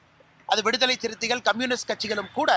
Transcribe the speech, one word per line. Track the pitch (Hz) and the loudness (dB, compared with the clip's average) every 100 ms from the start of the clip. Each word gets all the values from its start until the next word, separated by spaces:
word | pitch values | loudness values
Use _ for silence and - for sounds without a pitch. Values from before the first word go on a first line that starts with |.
| _ _ _ _ - | _ _ _ _ -2
அது | 208 208 | 0 2
விடுதலை | 240 254 247 | 2 2 0
சிறுத்தைகள், | 226 220 226 247 - | -4 -4 -2 0 0
கம்யூனிஸ்ட் | 220 254 240 - | 0 -2 -4 -4
கட்சிகளும் | 214 214 208 190 | -6 -4 -4 -4
கூட | - 302 | 0 2